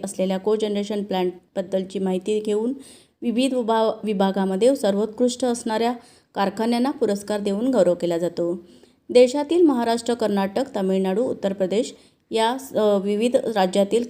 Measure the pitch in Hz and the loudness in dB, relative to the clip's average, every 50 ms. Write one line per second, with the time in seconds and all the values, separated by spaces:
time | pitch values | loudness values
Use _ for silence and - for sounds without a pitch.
0 | - 196 - - 190 190 190 185 190 214 220 214 220 208 208 202 202 208 214 208 | -4 -6 -4 -4 -2 -2 -2 -2 0 0 0 0 0 -2 -2 -4 -4 -4 -6 -6
1 | 202 208 196 185 180 180 180 - _ _ - 196 185 180 190 190 190 190 - 196 | -4 -4 -2 -2 -2 -2 -4 -8 _ _ -8 -8 -6 -2 -2 -4 -4 -4 -6 -4
2 | 190 190 185 185 185 208 214 214 214 220 208 208 220 247 269 - - - - - | -2 -2 -2 -2 -2 -2 -2 -2 0 -2 -2 -2 -2 -4 -6 -6 -12 -20 -20 -20
3 | - _ _ - - 240 214 233 262 269 254 254 226 214 226 226 220 220 - - | -20 _ _ -8 -4 -2 0 0 0 0 0 -2 0 0 2 2 2 2 0 -2
4 | - 214 208 190 196 196 190 196 190 190 190 190 220 254 277 277 - 202 196 196 | -4 -4 0 2 2 2 2 0 0 0 0 2 2 2 2 2 2 0 0 0
5 | 214 214 - - 247 247 240 - 262 247 240 240 - 233 220 220 233 240 247 240 | -2 -2 0 0 0 0 0 0 -2 -2 -2 -2 -4 -4 -2 0 0 -2 -2 -4
6 | - - - - _ _ - 190 196 196 202 - 220 240 240 240 247 269 302 - | -10 -20 -20 -20 _ _ -4 -2 -2 -2 -2 -2 -2 0 0 0 0 0 0 0
7 | 240 208 202 202 - - 214 208 202 202 196 202 233 269 254 220 180 180 175 175 | 0 0 0 -2 -4 -4 -4 -2 -2 -2 -2 0 0 0 4 4 4 4 2 0
8 | 175 175 170 170 180 170 170 175 175 170 180 180 - - - - - _ _ _ | 0 -2 -2 -2 -2 -4 -2 -2 -2 -2 -2 -6 -8 -16 -20 -20 -20 _ _ _
9 | _ - 226 247 254 247 254 285 294 294 330 349 359 294 254 240 233 233 233 233 | _ 2 6 6 6 6 4 -2 -2 0 4 4 6 6 4 4 2 0 0 -2
10 | 233 - 233 233 220 208 202 196 196 196 202 233 269 262 - 208 196 190 190 190 | 0 -2 -2 0 0 0 2 0 0 0 0 -2 -4 -2 -4 -2 0 0 0 0
11 | 190 190 190 208 254 - - - - 196 196 196 190 180 190 214 277 - - - | 0 0 0 0 0 -2 -4 -4 -4 -4 -2 -2 -2 0 0 -2 -2 -2 -6 -18
12 | - _ _ _ _ - - 220 220 226 254 262 269 - - - 214 208 208 196 | -20 _ _ _ _ -6 -2 0 0 0 -2 -4 -8 -4 -2 2 2 4 2 2
13 | 185 202 208 208 226 247 240 254 - - 220 202 190 185 190 202 196 196 214 233 | 2 0 0 0 0 2 2 2 0 0 0 0 0 2 2 0 0 2 2 0
14 | 240 233 | 0 0